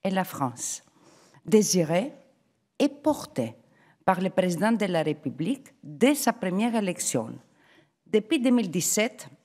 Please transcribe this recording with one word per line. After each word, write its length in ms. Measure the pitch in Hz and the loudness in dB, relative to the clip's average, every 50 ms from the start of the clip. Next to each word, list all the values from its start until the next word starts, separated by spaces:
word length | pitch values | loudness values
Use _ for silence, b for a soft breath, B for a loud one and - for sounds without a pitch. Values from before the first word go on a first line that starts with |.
| _ | _
et 60 | 196 | 0
la 160 | 190 190 185 | 0 0 -2
France, 580 | - - 139 143 127 117 123 - - - - _ b b b b b b b b b b b b | -2 -4 -4 -4 -4 -4 -6 -8 -8 -8 -10 _ b b b b b b b b b b b b
désirés 680 | - - 214 208 - - 180 170 151 165 175 214 285 - - - _ _ _ _ _ _ _ _ _ _ _ | 4 4 4 6 6 2 0 2 2 0 0 0 -2 -8 -16 -20 _ _ _ _ _ _ _ _ _ _ _
et 120 | 262 285 | 0 0
portés 640 | 277 - - 311 294 294 - - - - 120 113 113 - b b b b b b b b b | 0 -2 -2 -2 -2 -2 -4 -10 -6 -6 -6 -6 -6 -14 b b b b b b b b b
par 160 | - 185 180 | 0 0 2
le 100 | 185 185 | 0 -2
président 440 | - - 180 180 175 160 190 220 233 | 0 0 0 0 0 0 2 2 2
de 120 | 214 208 190 | 2 0 0
la 160 | 180 165 156 | 0 0 0
République 640 | 156 151 151 - 143 123 127 160 170 277 269 - - _ _ | 0 -2 -4 -4 -10 -6 -4 -4 -4 -4 -6 -8 -20 _ _
dès 340 | - - 151 143 214 262 302 | -18 -18 -2 2 4 4 4
sa 180 | 294 - - 226 | 4 0 -2 -2
première 420 | - - 190 175 190 220 240 226 | 0 -2 -2 0 0 0 0 0
élection. 580 | 233 208 185 175 - - - - 131 110 117 120 127 - _ b b b b b b b b b b _ | 0 -2 -2 -4 -4 -6 -4 -2 -2 -4 -4 -10 -14 -18 _ b b b b b b b b b b _
Depuis 340 | _ - 214 208 - 320 311 | _ 0 0 0 2 -2 0
deux 100 | 240 262 | 2 4
mille 200 | 247 247 220 185 | 4 4 2 0
dix-sept 600 | 156 180 160 - - - 214 254 262 - - - - _ _ | -2 -2 -2 0 0 0 0 0 -2 -10 -20 -20 -20 _ _